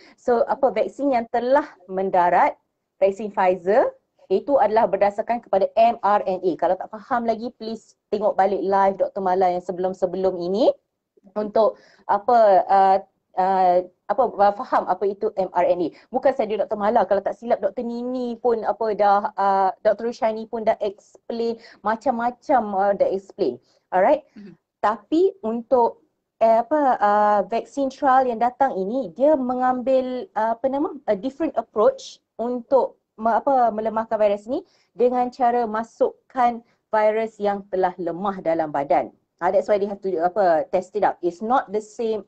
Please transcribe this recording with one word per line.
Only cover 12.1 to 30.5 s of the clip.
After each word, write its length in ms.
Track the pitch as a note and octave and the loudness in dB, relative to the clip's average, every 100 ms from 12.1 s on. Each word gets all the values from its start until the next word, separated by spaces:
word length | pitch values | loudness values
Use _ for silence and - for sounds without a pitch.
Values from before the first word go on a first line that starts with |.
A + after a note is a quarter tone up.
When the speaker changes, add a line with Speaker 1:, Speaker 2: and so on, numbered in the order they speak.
| G3+ A3+ A#3 G#3+ F#3 - | -2 2 4 6 4 4
Speaker 1:
uh, 280 | G3 F#3+ G3 - _ _ | 4 4 2 -2 _ _
uh, 480 | - F#3 F#3+ F3+ F3+ | -4 0 2 2 2
apa, 400 | F3+ _ - G3+ A3+ | 0 _ -4 -2 -2
uh, 240 | F#3+ G3+ | 2 2
faham 320 | G3+ B3+ - F3+ | 2 -2 -2 -2
apa 160 | F3+ | -2
itu 320 | G3+ G3+ G#3+ | -4 -4 -4
M 160 | - F#3 | -4 -4
R 160 | F3+ F3+ | 0 0
N 80 | F3 | 0
A. 60 | D3+ - _ | -4 -8 _
Bukan 160 | B3 C#4 | -2 0
saja 320 | C4 G#3+ G#3 | 0 -2 -4
Doktor 160 | - G#3+ | -4 -4
Mala, 240 | G3+ A#3+ F#3 | 0 2 2
kalau 80 | G3+ | 0
tak 240 | - - | -2 -6
silap 160 | A#3 A#3 | -4 -2
Doktor 240 | F#3+ B3 | -2 -6
Nini 560 | A#3 A#3 B3 B3+ A#3+ A#3 | -8 -8 -6 -6 -6 -4
pun 240 | B3 A3+ | -2 -2
apa 320 | G3+ G#3 A3+ | -2 -4 -4
dah, 400 | G3+ G3+ G3+ G#3+ | 2 4 2 0
uh, 400 | - G3 G3 F#3+ - | -2 0 2 0 0
Doktor 320 | G#3+ G#3 A#3 | -2 0 -4
Rushani 320 | A#3 A3 A3 A3+ | -4 -4 -4 -8
pun 160 | A#3 | -4
dah 160 | A3 - | -2 -2
explain, 800 | G#3+ G3+ _ - - A#3 A#3 A3+ - - | -2 -8 _ -20 -10 -6 -4 -6 -12 -8
macam-macam, 800 | G3+ A3+ C#4 A#3 A#3+ A#3+ - C4 G#3 | -6 -4 -2 -2 -4 -4 0 0 0
uh, 240 | F#3+ G3+ | 0 0
dah 160 | G3 - | 2 0
explain. 480 | F#3+ - - D#3 A#2+ _ _ _ | -2 -8 -6 -4 -4 _ _ _
Alright? 320 | F#3 G#3+ D4 - A3 | 0 2 2 -2 -20
Speaker 2:
Mhm. 160 | G3 E3 _ _ | -20 -20 _ _
Speaker 1:
Tapi 560 | G#3 A3+ - D#4 F#4+ - | -4 -4 -2 0 0 0
untuk, 640 | A3 A#3 A#3 B3+ A#3 - _ _ _ - | -6 -8 0 2 2 -2 _ _ _ 0
eh, 240 | A3+ A3+ | 2 2
apa, 400 | A#3 D4+ C#4 A3+ | 2 2 2 2
uh, 380 | G#3 G#3 G#3 G#3 F#3+ | 2 2 4 2 0
vaksin 400 | A3+ A3+ - C4+ | -4 -6 -4 -4
trial 400 | - C#4+ C4 C4 | -2 2 2 2
yang 80 | A3+ | 0
datang 400 | A#3 - C4+ F#3+ | -2 0 -2 -2
ini, 320 | F#3+ C4 G#3 | -4 -4 -6
dia 240 | F#3+ C#4+ | 0 2
mengambil, 960 | D4+ B3 B3+ B3+ B3+ B3 C4 B3+ B3+ F#3+ G#3 | 2 0 -2 -2 -2 0 0 0 -6 -8 -4
uh, 160 | A3 | -2